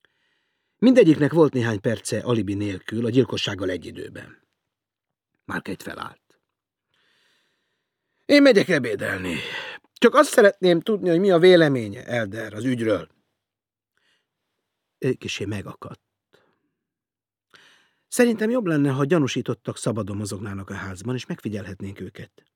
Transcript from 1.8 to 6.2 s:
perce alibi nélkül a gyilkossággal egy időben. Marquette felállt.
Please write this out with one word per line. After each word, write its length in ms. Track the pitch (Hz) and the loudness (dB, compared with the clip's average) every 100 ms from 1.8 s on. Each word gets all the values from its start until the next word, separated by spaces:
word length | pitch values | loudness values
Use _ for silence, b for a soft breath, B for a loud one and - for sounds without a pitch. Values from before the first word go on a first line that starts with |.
perce 380 | 120 110 - 110 | -4 -4 -6 -6
alibi 340 | 113 117 98 | -2 -2 -2
nélkül 520 | 101 104 92 - 110 117 | -4 -6 -8 -8 -6 0
a 40 | |
gyilkossággal 600 | 123 120 104 - 98 95 | 2 0 -2 -6 -6 -6
egy 160 | 90 - | -8 -10
időben. 640 | - - - - - _ _ _ _ _ _ _ _ _ _ - | -16 -16 -16 -20 -20 _ _ _ _ _ _ _ _ _ _ -12
Marquette 380 | - - - | -10 -10 -12
felállt. 560 | - - - - | -12 -14 -14 -16